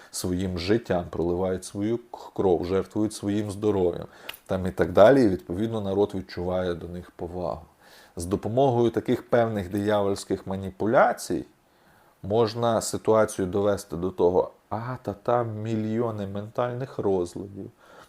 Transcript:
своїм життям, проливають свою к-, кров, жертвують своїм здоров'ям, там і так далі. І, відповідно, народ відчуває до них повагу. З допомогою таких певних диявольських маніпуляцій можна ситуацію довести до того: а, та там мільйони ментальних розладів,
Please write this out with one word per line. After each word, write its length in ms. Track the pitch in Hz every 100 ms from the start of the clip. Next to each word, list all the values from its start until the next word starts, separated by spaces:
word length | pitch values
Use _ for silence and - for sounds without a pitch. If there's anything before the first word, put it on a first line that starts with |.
| -
своїм 480 | - 92 90 95 90
життям, 460 | 87 113 - 90 82
проливають 540 | - 85 87 92 92
свою 340 | - 101 104 120
к-, 320 | - - -
кров, 320 | - 98 82 87
жертвують 460 | 95 90 104 107
своїм 380 | - 101 101 104
здоров'ям, 560 | 98 107 98 90 - - - - - -
там 200 | 95 92
і 40 |
так 220 | 87 87
далі. 320 | 90 104 139
І, 40 | 117
відповідно, 520 | 92 - 90 113 113
народ 320 | 98 98 101
відчуває 600 | 98 92 - 90 92 92
до 140 | 85 85
них 220 | 87 85
повагу. 520 | - 87 90 85 57 - _ - - - -
З 80 |
допомогою 680 | 85 95 110 117 139 120 117
таких 400 | 113 104 120 -
певних 400 | 123 113 107 90
диявольських 760 | 101 101 104 101 98 - 95 -
маніпуляцій 1000 | 95 95 92 101 131 202 - - 82 - _ _ _ _ _ _ _
можна 580 | 98 107 113 117 117 110
ситуацію 680 | - 101 - 110 107 - 95
довести 500 | 98 101 98 - 85
до 140 | 90
того: 400 | 92 87 90 - - _
а, 260 | 107 120 127
та 100 | -
там 500 | 98 - 120 117 107
мільйони 640 | 110 110 107 110 120 107 98
ментальних 720 | 101 104 - 123 123 131 -
розладів, 720 | 104 95 87 - 98 98 104 - - -